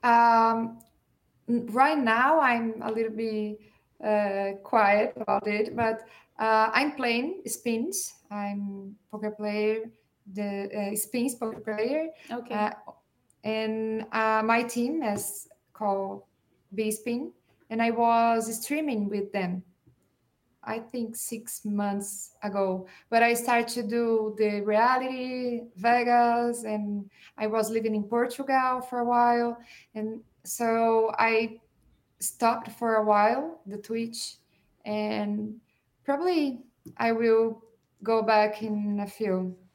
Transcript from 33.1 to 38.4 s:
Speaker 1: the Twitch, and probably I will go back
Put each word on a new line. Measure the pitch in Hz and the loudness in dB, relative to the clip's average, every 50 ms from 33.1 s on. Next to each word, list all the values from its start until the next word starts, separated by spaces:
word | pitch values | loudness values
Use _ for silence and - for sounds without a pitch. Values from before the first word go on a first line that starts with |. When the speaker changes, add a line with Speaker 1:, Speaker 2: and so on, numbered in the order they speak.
| 208 208 208 220 240 262 294 330 330 - _ | 6 6 6 6 4 2 -2 -6 -10 -12 _
Speaker 1:
the | 196 202 208 | -12 -12 -12
Twitch, | 208 - 226 226 233 226 226 - - - - _ _ _ _ _ _ _ _ _ _ | -8 -6 -4 -4 -4 -6 -6 -10 -10 -10 -12 _ _ _ _ _ _ _ _ _ _
and | - 214 214 208 214 220 214 208 208 208 208 214 214 214 233 _ _ _ _ _ _ _ _ _ | -6 -4 -2 -2 -2 -2 -2 -2 -2 -2 -4 -4 -6 -10 -12 _ _ _ _ _ _ _ _ _
probably | - 277 285 339 370 359 320 294 277 254 233 - _ _ _ _ - - - | -2 0 2 2 2 2 2 2 0 -2 -6 -12 _ _ _ _ -20 -6 -2
I | - 233 226 | 0 0 2
will | 226 233 226 226 226 226 226 220 214 - _ _ _ _ _ _ _ 202 | 2 4 4 6 6 4 2 0 -6 -14 _ _ _ _ _ _ _ -2
go | 214 226 220 214 | 2 2 2 4
back | 208 220 214 | 4 4 4